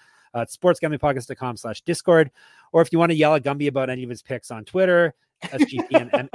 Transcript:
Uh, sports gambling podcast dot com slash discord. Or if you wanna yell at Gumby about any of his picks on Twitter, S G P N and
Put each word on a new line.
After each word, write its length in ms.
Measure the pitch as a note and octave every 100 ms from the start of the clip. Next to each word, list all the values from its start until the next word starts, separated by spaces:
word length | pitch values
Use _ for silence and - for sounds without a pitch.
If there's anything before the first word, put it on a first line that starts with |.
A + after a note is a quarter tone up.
| _ _ _
Uh, 120 | A#2+ A#2
sports 340 | - F3+ D#3+
gambling 200 | D#3 D3
podcast 280 | D3 C3 A#2+
dot 100 | B2+
com 200 | B2+ A2+
slash 240 | A2+ A2
discord. 500 | - E3+ - E3 D3+ - _ _ _
Or 100 | E3
if 120 | E3
you 60 | E3
wanna 160 | E3+ D#3
yell 200 | D3+ D#3
at 80 |
Gumby 240 | C3+ C#3+ C#3+
about 220 | C3+ C3
any 140 | B2+
of 60 | B2
his 120 | A#2
picks 280 | - B2+ -
on 140 | A2+
Twitter, 500 | G#2 F#3 F#3 F3 E3+ - _ _
S 220 | - - C4+
G 160 | C4+ F4+
P 60 | -
N 140 | -
and 160 | - C#3